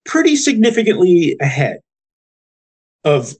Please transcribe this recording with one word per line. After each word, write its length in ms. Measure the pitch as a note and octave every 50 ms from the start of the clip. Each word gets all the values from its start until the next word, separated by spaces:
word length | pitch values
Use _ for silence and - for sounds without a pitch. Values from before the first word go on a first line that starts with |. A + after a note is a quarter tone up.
| -
pretty 320 | - - D#4+ D#4 D#4 D4+
significantly 1000 | C#4 - C#4+ B3+ G#3+ A3 A#3+ A3 A#3 A3 G#3+ G#3 G#3+ F3+ F#3 F3 E3+ E3 - - -
ahead 400 | C#3+ C#3 B2+ C3+ C#3+ G#2 - - _ _ _ _ _ _ _ _ _ _ _ _ _ _ _ _ _ _ _ _ _ _ _ _ -
of, 300 | D#3 D3 C#3 A#2+ - -